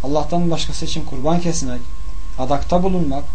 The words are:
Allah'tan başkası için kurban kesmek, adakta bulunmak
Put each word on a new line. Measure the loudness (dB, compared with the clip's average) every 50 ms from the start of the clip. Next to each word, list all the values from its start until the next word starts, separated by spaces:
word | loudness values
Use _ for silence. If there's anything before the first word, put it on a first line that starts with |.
| 0
Allah'tan | 0 0 0 0 0 0 0 2 2
başkası | 0 0 0 0 0 0 0
için | 0 0 0 0
kurban | 0 -2 0 0 2 2 2
kesmek, | 2 0 0 0 -2 0 0 0 0 -2 -2 -2 -2 -2 -2 -2 -2 -2 0 0
adakta | 0 0 0 0 0 0 0 2 2
bulunmak | 2 0 0 0 0 0 0 0 -2 -2